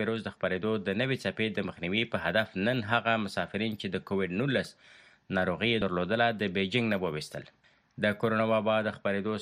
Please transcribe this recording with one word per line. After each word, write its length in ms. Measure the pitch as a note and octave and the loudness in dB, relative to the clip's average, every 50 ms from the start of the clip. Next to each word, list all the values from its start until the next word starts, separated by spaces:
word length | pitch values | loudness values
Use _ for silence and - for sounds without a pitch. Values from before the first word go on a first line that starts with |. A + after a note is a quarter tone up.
ویروس 180 | G#2+ A2 A2+ A2+ G2 | 0 -2 -2 -2 -4
د 100 | G2+ - | -8 -6
خپرېدو 380 | - - F2+ F2+ F2+ G2+ A2 A2 G#2+ F2+ G2+ | -4 -2 -2 0 0 0 0 -2 -2 -2 -2
د 100 | F#2+ A2 | 0 0
نوې 160 | C3 C3+ C3 - - | 0 0 0 -2 -2
څپې 320 | G2 F#2 - A2 A2 F#2+ | -2 -2 0 -2 -2 0
د 80 | G#2 F#2+ F2+ | -2 -4 -4
مخنیوي 340 | - - - F2 G2 A2+ A#2 A2+ - | -4 -4 -4 -2 0 0 0 0 -2
په 40 | F#2+ - | -2 0
هدف 340 | E2 F2+ A2 G#2+ - - F#2+ G2 | 0 2 2 2 0 0 -2 0
نن 160 | A#2 C3 B2 G#2 G2+ | 0 0 0 0 2
هغه 240 | A#2 A#2 G#2 A2+ A2+ A2 G#2 | 0 2 2 2 2 2 0
مسافرین 540 | F#2+ - G2 F2 - - G2+ A2 A2+ G#2 | -2 -2 -4 -4 -2 -2 -2 -2 -2 -4
چې 180 | - - G2 F2+ | -4 -6 -4 -6
د 80 | F#2 - - | -6 -4 -2
کووید 240 | G2+ F#2+ F#2+ F2 F2+ G2+ | -2 0 0 0 0 0
نولس 320 | C3 C#3+ B2 G2+ F2 - - _ - - - - - - - _ _ - F#2+ | 0 0 0 0 -2 -4 -8 _ -20 -20 -20 -20 -20 -20 -20 _ _ -2 0
ناروغي 340 | F#2 F#2 F2+ F2 - G#2 A#2 | 0 2 2 0 0 2 2
یې 140 | A#2 A2 G2 | 2 2 2
درلودله 420 | - F2 F2 F2+ F2 A2 A#2 A#2 A#2 A2+ G2+ G#2 | 0 0 0 0 2 2 2 2 2 2 0 -2
د 100 | G2 F2+ G2 | -2 0 0
بیجینګ 280 | F#2+ F#2 A#2+ B2 A#2 A2 G#2 | 0 0 0 0 2 2 0
نه 40 | F#2+ F#2 | 0 0
وویستل. 440 | E2+ D2+ D2+ D2+ - - C#2 - - - _ _ _ _ _ _ _ _ - G2+ | -2 -2 -4 -6 -8 -10 -12 -12 -14 -18 _ _ _ _ _ _ _ _ -2 0
د 120 | G#2 G2+ - - | 0 0 0 0
کورونا 220 | A2 A2 A2 A2+ A2 | 0 2 2 2 4
وبا 260 | A2+ G#2+ G#2 A2 A2 A2 G#2+ G#2+ | 4 2 4 4 2 2 2 0
د 80 | G2 - | -2 -4
خپرېدو 400 | - G2+ G2 G2+ F#2+ G#2+ G#2+ G2 | -2 -2 0 0 0 -2 -4 -4